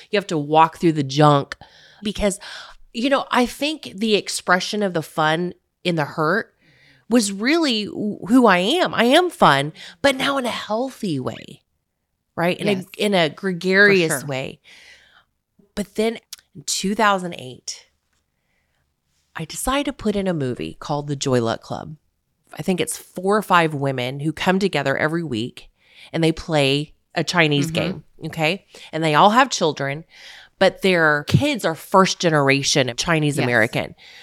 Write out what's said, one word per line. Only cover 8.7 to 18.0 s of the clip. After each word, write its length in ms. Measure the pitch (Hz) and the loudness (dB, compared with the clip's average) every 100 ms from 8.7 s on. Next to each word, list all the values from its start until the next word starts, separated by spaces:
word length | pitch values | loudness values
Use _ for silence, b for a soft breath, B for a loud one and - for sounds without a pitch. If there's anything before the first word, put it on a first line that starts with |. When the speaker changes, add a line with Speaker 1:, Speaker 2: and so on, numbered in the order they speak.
| 349 330 | 0 0
Speaker 1:
I 100 | 190 | 2
am 240 | 233 302 359 | 4 4 2
fun, 440 | - 180 139 147 - B B | 4 4 4 0 -8 B B
but 120 | 277 262 | -2 0
now 220 | 262 277 | -2 -2
in 80 | 240 | -4
a 40 | |
healthy 680 | 190 - 220 262 - 208 139 | -6 -6 -4 -4 -6 -6 -4
way, 420 | 123 - - - _ _ _ _ _ _ _ - | -6 -10 -16 -20 _ _ _ _ _ _ _ -4
right? 200 | 170 - | -2 -2
In 80 | 190 | -2
Speaker 2:
Yes. 160 | 196 175 - | -4 -6 -4
Speaker 1:
a, 40 | |
in 100 | 208 | 0
a 140 | 190 156 | 2 0
gregarious 840 | - 190 175 185 190 202 190 160 | -2 -6 -4 0 4 6 6 2
Speaker 2:
For 80 | 143 | -2
sure. 80 | 147 | -4
Speaker 1:
way. 320 | 131 135 - B B B B B B B _ _ _ _ | -8 -8 -14 B B B B B B B _ _ _ _
But 200 | - 196 - | -12 -10 -2
then 220 | 220 226 - - _ | -4 -4 -16 -20 _
in 80 | 185 | -16
two 300 | - - 190 | -8 -4 -4
thousand 400 | 214 208 190 180 - | 0 2 2 -4 -12
eight, 480 | 127 123 - - _ _ | -16 -16 -16 -16 _ _